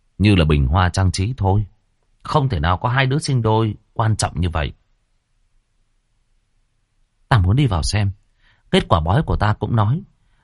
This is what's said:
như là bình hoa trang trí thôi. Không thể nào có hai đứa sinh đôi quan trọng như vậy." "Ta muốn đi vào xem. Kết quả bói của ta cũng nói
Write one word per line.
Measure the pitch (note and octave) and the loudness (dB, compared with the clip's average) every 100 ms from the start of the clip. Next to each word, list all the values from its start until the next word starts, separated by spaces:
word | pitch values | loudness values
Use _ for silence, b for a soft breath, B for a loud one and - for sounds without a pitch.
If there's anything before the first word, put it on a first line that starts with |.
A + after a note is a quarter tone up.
| _ - | _ 0
như | G2+ F#2+ | 2 4
là | D#2 | 4
bình | D2+ C2 | 2 2
hoa | F2 F2+ | 2 0
trang | - F#2 | 0 0
trí | F2+ G2 C3 | 0 -4 -2
thôi. | G2 G2+ G#2 _ _ _ _ _ | 0 0 -2 _ _ _ _ _
Không | - D#3 C3+ | -4 -2 0
thể | E2+ | -2
nào | D#2 F#2 | -2 -2
có | B2 | -2
hai | B2+ C3+ | 0 0
đứa | C#3 | -2
sinh | - C3 | -2 -2
đôi | A2 A2 A2+ - _ | 0 0 0 -6 _
quan | - A2 G#2+ | -4 -2 -2
trọng | G2+ - | -4 -4
như | F2 | -4
vậy." | D#2+ C2+ - _ _ _ _ _ _ _ _ _ _ _ _ _ _ _ _ _ _ _ _ _ _ _ _ - | -2 -6 -8 _ _ _ _ _ _ _ _ _ _ _ _ _ _ _ _ _ _ _ _ _ _ _ _ 0
"Ta | B2+ | 2
muốn | F2+ B2 | 4 2
đi | C#3 | 2
vào | E2+ | 0
xem. | C#2 G#2 G2+ - _ _ _ _ _ | -2 -2 -2 -4 _ _ _ _ _
Kết | F#3 - | -2 0
quả | F2 | 0
bói | D#2+ G#2+ | 0 0
của | D#3+ F2 | 0 0
ta | G#2 | 0
cũng | G#2+ G#2+ A#2 | -2 -2 0
nói | G#2+ D#3 - _ _ _ | 0 -2 -6 _ _ _